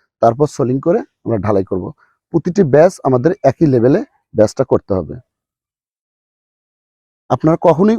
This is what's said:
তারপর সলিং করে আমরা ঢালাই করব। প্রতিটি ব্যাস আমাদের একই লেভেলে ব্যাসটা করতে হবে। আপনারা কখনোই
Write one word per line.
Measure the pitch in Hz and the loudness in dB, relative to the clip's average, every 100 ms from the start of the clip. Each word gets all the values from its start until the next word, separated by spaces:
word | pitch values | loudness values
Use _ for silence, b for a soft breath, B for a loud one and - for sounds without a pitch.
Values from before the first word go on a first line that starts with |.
| _ _ | _ _
তারপর | 117 120 147 | 0 0 -2
সলিং | - 123 135 | -2 -4 -2
করে | 165 220 - _ | -2 -2 -4 _
আমরা | 110 110 98 | -6 -4 -2
ঢালাই | 98 95 | -2 -2
করব। | 95 90 - _ _ _ | -6 -8 -14 _ _ _
প্রতিটি | 165 185 185 151 | -4 -2 -2 2
ব্যাস | 143 180 - 139 | 4 2 0 -2
আমাদের | 127 151 185 | 0 0 0
একই | 135 - 156 | -2 2 2
লেভেলে | 127 123 151 294 _ _ 107 | 4 2 2 -2 _ _ 0
ব্যাসটা | 107 - 127 | 0 0 -2
করতে | 135 - | -2 -2
হবে। | 95 76 - - _ _ _ _ _ _ _ _ _ _ _ _ _ _ _ _ _ _ _ _ | -6 -6 -14 -18 _ _ _ _ _ _ _ _ _ _ _ _ _ _ _ _ _ _ _ _
আপনারা | 127 156 170 | -2 -2 0
কখনোই | 180 151 214 | 0 2 2